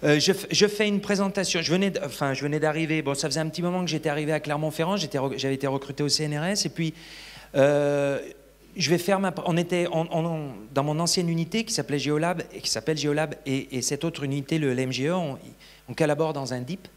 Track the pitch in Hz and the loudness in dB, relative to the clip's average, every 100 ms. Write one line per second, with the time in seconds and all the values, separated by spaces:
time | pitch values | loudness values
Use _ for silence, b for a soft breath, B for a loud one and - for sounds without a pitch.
0 | 151 147 147 185 - 165 202 208 214 202 | 6 4 4 2 0 4 4 4 2 2
1 | 202 202 196 185 185 175 160 175 196 165 | 0 0 2 0 0 0 2 2 2 0
2 | 143 - 139 131 143 151 156 151 160 156 | -6 -2 -2 0 0 2 2 2 0 0
3 | 143 139 - 143 160 156 175 180 180 156 | 0 -2 -2 0 -2 -2 0 0 0 0
4 | 156 147 151 156 151 147 156 147 165 202 | 0 -2 0 -2 0 -2 -2 0 0 0
5 | 165 139 135 135 135 135 143 135 135 135 | -2 0 -2 -2 -2 0 0 -2 -4 -2
6 | 147 139 151 147 165 202 160 - 165 B | 0 2 0 -2 -2 -2 -2 -2 -4 B
7 | B B B B B 139 139 143 143 143 | B B B B B 4 6 6 4 2
8 | 143 135 - - - - - - 143 175 | 0 -2 -6 -16 -20 -20 -18 -4 2 2
9 | 175 196 196 170 175 170 175 180 175 160 | 4 2 2 -2 0 2 2 2 2 0
10 | 165 165 165 160 143 110 110 135 143 151 | 0 0 0 -2 -6 -10 -4 0 2 2
11 | 170 190 170 165 165 220 226 - 139 147 | 2 2 2 0 0 -2 -2 -2 0 -2
12 | 131 151 165 175 - - - 113 131 156 | 0 0 0 -2 -6 -8 -4 -2 0 0
13 | 143 147 156 - - 135 - 131 120 143 | 2 2 0 -4 -2 -2 -2 -4 -2 -2
14 | 165 160 139 143 135 160 147 123 131 123 | -2 -4 -4 -4 -2 0 2 2 0 0
15 | 139 180 160 131 - - B B - 123 | 0 0 -2 -6 -12 -20 B B -12 0
16 | 156 147 160 147 131 127 123 190 - | 2 2 0 -2 -4 -6 -6 -8 -12